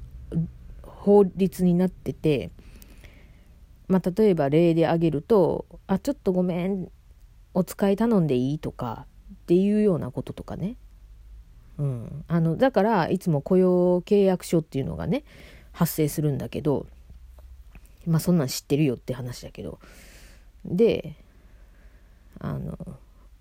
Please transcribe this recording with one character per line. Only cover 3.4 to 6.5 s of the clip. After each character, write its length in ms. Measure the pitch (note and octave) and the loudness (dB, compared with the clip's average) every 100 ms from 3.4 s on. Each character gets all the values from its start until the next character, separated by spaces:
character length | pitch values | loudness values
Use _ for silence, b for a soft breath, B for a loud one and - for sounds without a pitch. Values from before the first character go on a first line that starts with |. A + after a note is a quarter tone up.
| b b - - - | b b -20 -12 0
ま 140 | F#3 | 0
あ、 80 | F#3 F3+ | 0 2
例 140 | A3 | 4
え 60 | E3+ | 4
ば 140 | C#3 | 4
例 240 | D3+ E3+ | 4 4
で 140 | E3 D#3+ | 4 2
挙 120 | E3 | 2
げ 120 | E3 | 0
る 100 | D3 | 0
と、 440 | - G#3+ D3+ - - - - | 2 4 4 0 -8 -12 -4
「あ、 140 | F#3+ | -4
ち 120 | - | -2
ょ 20 | |
っ 40 | C#4 | -4
と 80 | - | -2
ご 120 | F#3 | 0
め 240 | F3+ | 0